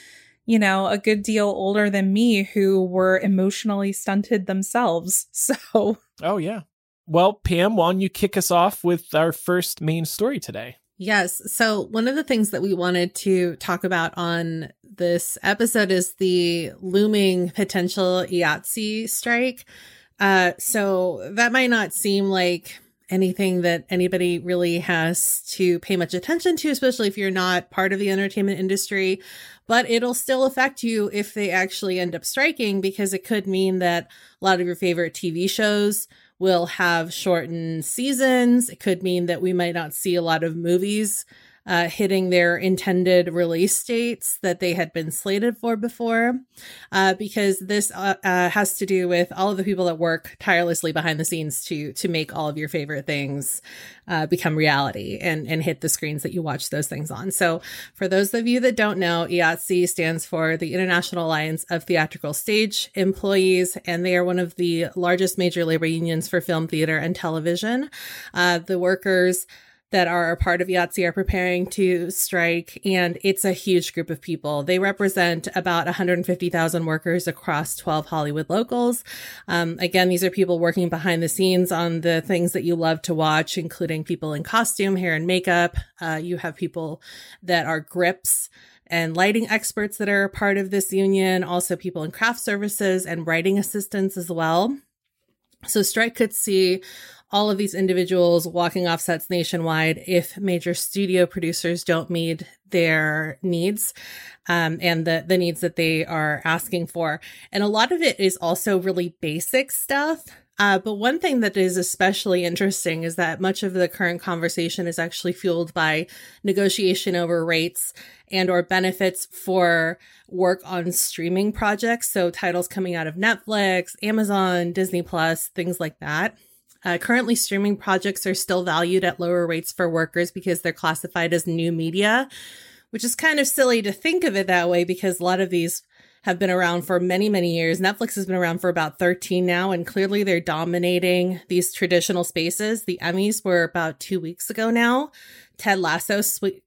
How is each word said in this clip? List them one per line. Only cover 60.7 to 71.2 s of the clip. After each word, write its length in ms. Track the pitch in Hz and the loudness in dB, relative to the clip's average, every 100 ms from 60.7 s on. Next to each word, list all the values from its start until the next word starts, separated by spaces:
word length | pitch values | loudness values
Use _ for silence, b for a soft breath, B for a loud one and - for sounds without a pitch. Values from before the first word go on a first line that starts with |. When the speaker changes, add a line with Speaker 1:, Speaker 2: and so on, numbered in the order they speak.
Speaker 3:
International 540 | 180 185 175 - 175 165 | -2 0 0 0 -4 -2
Alliance 380 | 156 156 160 | 0 -2 -4
of 200 | - 175 | -4 -6
Theatrical 480 | - 170 156 - 147 | 0 0 0 -4 -6
Stage 580 | 151 - 214 214 - - | -6 0 0 0 -2 -6
Employees, 840 | - 190 190 196 196 185 185 180 - | 0 0 0 2 4 4 4 0 -4
and 200 | - 170 | -6 -2
they 120 | 180 180 | 0 2
are 80 | |
one 140 | 180 180 | 2 0
of 180 | 175 - | -2 -2
the 300 | 175 165 165 185 | -2 0 -2 -2
largest 400 | 175 180 185 - | 0 2 2 2
major 300 | 180 175 165 | 0 0 0
labor 200 | 160 165 | 2 0
unions 400 | 165 165 165 160 | 0 0 -2 0
for 140 | 180 | -2
film, 260 | 170 165 160 | 0 -2 -2
theater, 300 | 156 156 156 | 0 0 0
and 180 | 165 | -2
television. 760 | 185 165 160 160 180 214 247 294 B B B B | -2 -4 -2 -2 -2 -2 -2 -4 B B B B
Uh, 260 | - 180 175 | 0 2 2
the 200 | 175 185 | -2 0
workers 680 | 180 185 196 185 180 180 - B B B _ | 2 0 2 4 4 2 -6 B B B _
that 140 | 196 170 | 0 2
are 240 | 175 165 | 2 0
a 60 | 170 | 0
part 260 | 185 170 | 0 0
of 60 | 180 | 2
iatsi 360 | 180 175 - | 0 0 0
are 60 | 175 | 0
preparing 560 | 180 | 0